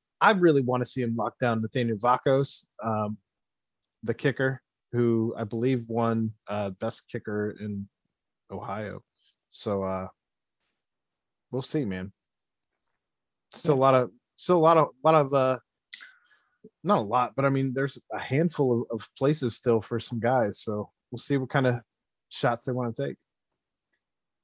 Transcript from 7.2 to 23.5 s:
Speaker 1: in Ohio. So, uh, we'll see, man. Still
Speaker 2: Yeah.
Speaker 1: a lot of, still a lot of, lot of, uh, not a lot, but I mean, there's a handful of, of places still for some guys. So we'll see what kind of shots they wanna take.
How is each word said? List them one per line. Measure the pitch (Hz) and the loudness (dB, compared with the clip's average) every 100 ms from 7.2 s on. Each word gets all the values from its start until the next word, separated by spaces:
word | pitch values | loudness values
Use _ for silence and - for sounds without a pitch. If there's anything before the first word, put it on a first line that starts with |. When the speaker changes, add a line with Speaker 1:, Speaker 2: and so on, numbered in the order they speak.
| - 104 104 - | -8 -6 -6 -6
Speaker 1:
in | 104 101 98 _ _ _ _ _ - | -10 -8 -10 _ _ _ _ _ -14
Ohio. | 98 - 101 104 98 _ _ _ _ _ | -12 -10 -8 -8 -12 _ _ _ _ _
So, | - 110 101 | -10 -4 -2
uh, | 95 95 92 - _ _ _ _ _ _ _ _ _ _ _ _ - | -2 -4 -8 -14 _ _ _ _ _ _ _ _ _ _ _ _ -10
we'll | 127 | -8
see, | - 156 113 | -4 -4 -4
man. | 92 95 _ _ _ _ _ _ _ _ _ _ _ _ _ _ | -6 -8 _ _ _ _ _ _ _ _ _ _ _ _ _ _
Still | - 160 135 | -8 0 4
Speaker 2:
Yeah. | |
Speaker 1:
a | |
lot | 135 131 | 6 4
of, | 117 101 _ - | 2 _ _ -12
still | - 180 | 2 4
a | |
lot | 160 165 | 6 6
of, | 147 - | 4 2
lot | 160 160 | 4 4
of, | 135 | 4
uh, | 139 131 127 _ _ _ - - _ _ _ _ _ - _ | 2 2 0 _ _ _ -20 -20 _ _ _ _ _ -20 _
not | 165 196 | 0 2
a | |
lot, | 104 123 117 131 | 2 0 0 0
but | 135 | 0
I | |
mean, | 135 135 | 2 -2
there's | 127 139 - - | -2 -4 -6 -12
a | 104 | -10
handful | - 135 170 - 135 120 | -2 0 0 2 2 2
of, | - | -2
of | 117 - - | -8 -10 -2
places | 139 151 123 - | 0 0 -2 -2
still | 123 113 | 0 0
for | - 117 | 0 -6
some | - 117 | -6 -4
guys. | 117 131 104 - | 0 2 0 -4
So | - 107 101 _ - | -6 -6 -8 _ -16
we'll | 117 | -12
see | - 139 | -2 -2
what | 127 | 0
kind | 143 131 | 0 2
of | 120 - _ _ _ _ | 0 -6 _ _ _ _
shots | - 131 120 - | -2 -2 -2 -4
they | |
wanna | 127 120 | -4 -4
take. | 113 139 - _ _ _ | -4 -8 -8 _ _ _